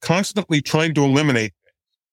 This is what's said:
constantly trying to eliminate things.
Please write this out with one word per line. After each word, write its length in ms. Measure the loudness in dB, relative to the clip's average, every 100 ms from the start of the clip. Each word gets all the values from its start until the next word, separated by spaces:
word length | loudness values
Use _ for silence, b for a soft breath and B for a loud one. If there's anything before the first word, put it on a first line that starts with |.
constantly 600 | -2 -2 0 -6 -2 -2
trying 320 | 0 0 0
to 100 | 2
eliminate 500 | 2 2 2 0 -2 _ _
things. 100 | _ _ _ _